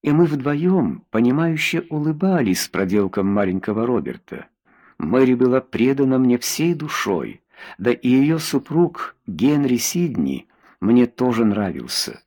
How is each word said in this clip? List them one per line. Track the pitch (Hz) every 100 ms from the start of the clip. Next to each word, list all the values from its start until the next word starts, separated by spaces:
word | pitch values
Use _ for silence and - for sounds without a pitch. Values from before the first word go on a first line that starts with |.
и | 147
мы | 151 170
вдвоём, | 147 135 147 180 190 101 - _
понимающе | 110 120 139 165 156 - 165 -
улыбались | 156 151 156 185 180 113 90 -
проделкам | 87 95 104 98 101 98
маленького | 101 98 95 98 104 117
Роберта. | 120 62 62 _ - - _ _ _ _ _
Мэри | 76 120 131
была | 123 127 131
предана | - 107 123 139 135 131
мне | 127 123
всей | - - 165
душой, | 170 151 - 113 90 58 50 _ - - -
да | 107
и | 120 127
её | 131 143 160
супруг | 156 139 - 156 170 - - _ -
Генри | 85 135 147 139 120
Сидни | - 170 170 110 69 67 - _ _ _
мне | 95 123 120
тоже | - 127 113
нравился. | 113 104 98 73 60 - - -